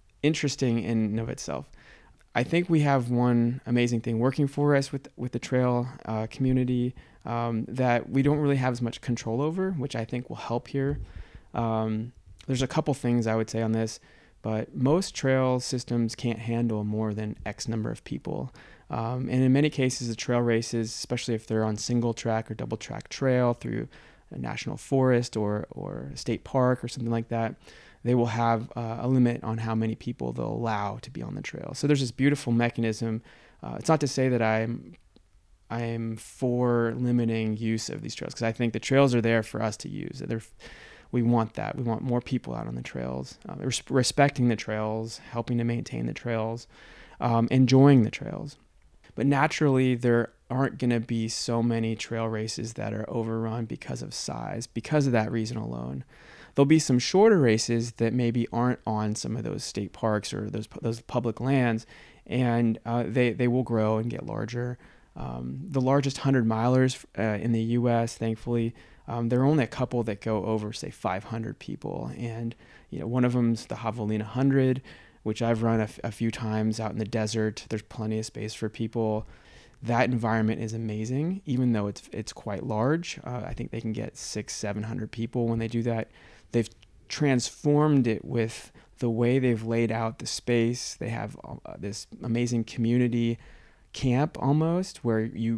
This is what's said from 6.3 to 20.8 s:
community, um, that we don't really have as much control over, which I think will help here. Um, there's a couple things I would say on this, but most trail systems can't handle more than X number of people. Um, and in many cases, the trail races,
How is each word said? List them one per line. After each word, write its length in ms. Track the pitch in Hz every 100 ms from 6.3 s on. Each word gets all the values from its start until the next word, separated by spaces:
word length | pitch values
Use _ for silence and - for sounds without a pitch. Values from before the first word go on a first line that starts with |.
community, 640 | - 131 127 127 123 123 - - - -
um, 400 | 117 117 113 -
that 400 | 127 127 120 -
we 140 | 135
don't 160 | 139 151
really 180 | 143 139
have 160 | 127
as 80 | 120
much 220 | 120 -
control 400 | - 117 113 117
over, 300 | 151 180 190
which 220 | 165 117
I 120 | 117 113
think 240 | 123 -
will 60 | 113
help 320 | - 120 -
here. 300 | 139 139 147 - - - - -
Um, 600 | - 113 110 110 110 117 - - - -
there's 140 | 127
a 40 | 131
couple 260 | - 151
things 360 | 135 123 120 110
I 80 | 113
would 120 | 110
say 140 | 113
on 80 | 110
this, 300 | 113 110 - - - - _
but 320 | 110 110 -
most 400 | - 131 170 190
trail 460 | - 135 131 127 127
systems 560 | - 127 - 120 113 -
can't 240 | 127 110
handle 420 | 113 117 117 107
more 320 | 104 107 110
than 220 | 104 107 - 104
X 220 | - -
number 240 | 113 113
of 100 | 113
people. 500 | - - - 50 127 - - - -
Um, 380 | 123 113 127 131
and 140 | 127
in 80 | 131
many 180 | 135 147
cases, 380 | 143 127 123 120
the 80 | 110
trail 240 | - 120
races, 500 | 120 117 117 117